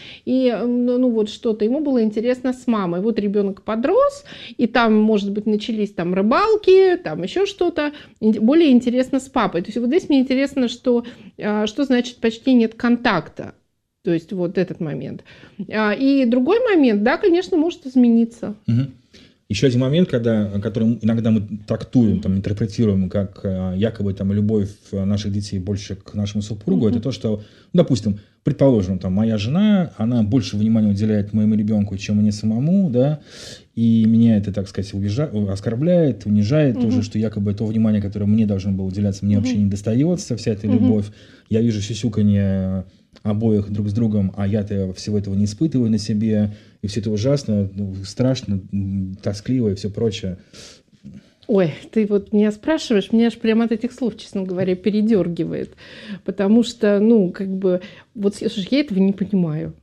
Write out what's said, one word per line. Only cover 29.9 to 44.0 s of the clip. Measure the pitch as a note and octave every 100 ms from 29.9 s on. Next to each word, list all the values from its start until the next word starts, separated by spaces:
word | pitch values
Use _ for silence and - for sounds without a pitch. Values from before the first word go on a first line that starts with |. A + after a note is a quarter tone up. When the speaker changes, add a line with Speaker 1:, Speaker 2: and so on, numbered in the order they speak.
| -
Speaker 2:
она | A2+ B2
больше | G#2 C3 - G#2
внимания | A2 A2+ G#2+
уделяет | G2 G#2+ G#2+ G#2
моему | A2 G#2+ G#2+
ребенку, | G#2 G#2+ G2+ F#2+
чем | - G#2
мне | G#2+
самому, | G#2 A2 A2 D3+ G3 F3+
да, | A#2+ C#3 D3+ - - - - - -
и | A2+ A2+ A2
меня | A2+ A#2 G#2+
это, | G#2
так | G2+ G2
сказать, | - F#2+
убежа-, | G2+ G2+ A2 D#3 G#2+ G2
оскорбляет, | G2 - A#2 E3 F3 D3+ A2 G#2+
унижает | G#2 G#2 D#3 C#3+ B2
Speaker 1:
Мгм. | A#2
Speaker 2:
тоже, | G#2
что | G#2 A2
якобы | A2 G#2+ G2+
то | G2+ G#2+
внимание, | A2 A2 G#2
которое | G2 G#2 G2+
мне | A2 G#2
должно | G2 G2
было | F#2+ F#2+
уделяться, | G2 G2+ G2 G2+
мне | G#2
Speaker 1:
Мгм. |
Speaker 2:
вообще | B3+ A#3
не | G2+
достается, | G2+ A#2 A#2 E3 E3+ - A2+
вся | A#2+
эта | G#2 G#2
Speaker 1:
Мгм. | G#2
Speaker 2:
любовь. | - G#2+ G#2 - - - -
Я | A2
вижу | A#2 G#2+
сюсюканье | G2+ A2+ A#2+ G#2 G#2 G2+ G2 F#2+ F#2+ F#2 - _ _ -
обоих | G#2+ G#2+ A2+ G#2 G2
друг | G2+ G#2
с |
другом, | G#2